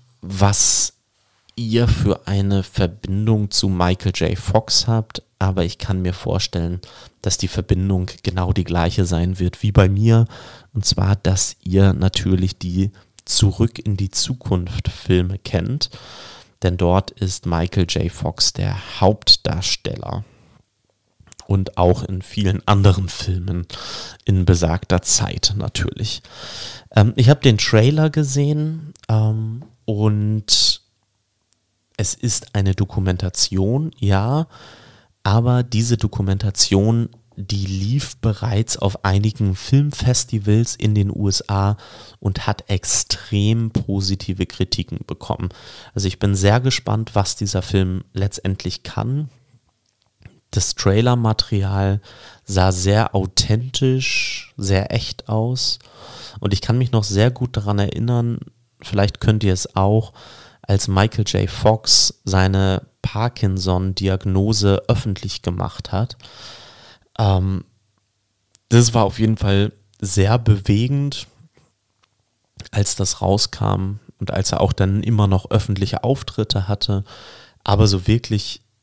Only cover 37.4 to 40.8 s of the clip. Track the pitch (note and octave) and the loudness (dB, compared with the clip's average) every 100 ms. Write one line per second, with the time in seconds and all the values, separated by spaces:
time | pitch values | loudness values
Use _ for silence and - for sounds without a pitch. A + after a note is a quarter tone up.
37.4 | G2 G2+ G2 G2 G2 C#3 - - A2 G2+ | -6 -4 -4 -4 -2 -2 -4 -4 -2 -2
38.4 | - G2+ A2 - G2+ G2 F#2+ G2 G#2+ - | -2 -2 -2 -2 -2 -2 0 2 2 0
39.4 | G#2 F#2+ - C3+ D3 - B2 B2+ - A2 | -2 -2 2 2 2 0 0 0 0 -2
40.4 | G#2 G#2+ A#2 - | 2 2 2 -2